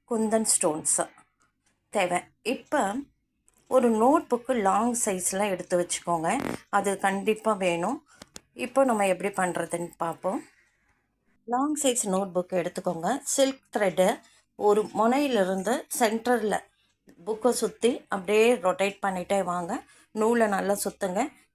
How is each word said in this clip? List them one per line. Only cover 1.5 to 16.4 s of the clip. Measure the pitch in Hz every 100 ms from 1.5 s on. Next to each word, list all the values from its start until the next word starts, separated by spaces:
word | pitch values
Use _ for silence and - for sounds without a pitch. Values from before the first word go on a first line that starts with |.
| _ _ _ _
தேவை. | 214 180 175 - _
இப்ப | - - - 294 196 240 285 _ _ _ _ _ -
ஒரு | 254 233
நோட் | 214 240 311 -
புக்கு | 240 240 247
லாங் | 196 196 240 233 220
சைஸ்ல | 185 - 190 208
எடுத்து | 180 - 180
வச்சுக்கோங்க. | 175 - - 170 165 240 - - -
அது | 202 196 190
கண்டிப்பா | 196 196 196 214 220
வேணும். | 202 185 170 175 311 _ - - - _
இப்போ | - 247 269
நம்ம | 262 214 196
எப்படி | 180 196
பண்றதுன்னு | 196 180 170 165 170 175 -
பார்ப்போம். | 170 160 185 247 - _ _ _ _ _ _ _ _ _ -
லாங் | 240 294 294
சைஸ் | 277 233 214
நோட் | 185 196 175
புக் | 180
எடுத்துக்கோங்க. | 180 170 - 185 165 175 269
சில்க் | - - 269 269 _
த்ரெட்டை | - 196 165 185 240 _ _ _ -
ஒரு | 208 208 196
முனையிலிருந்து | - 226 269 285 233 185 190 185 269 - -
சென்டர்ல | 226 220 240 247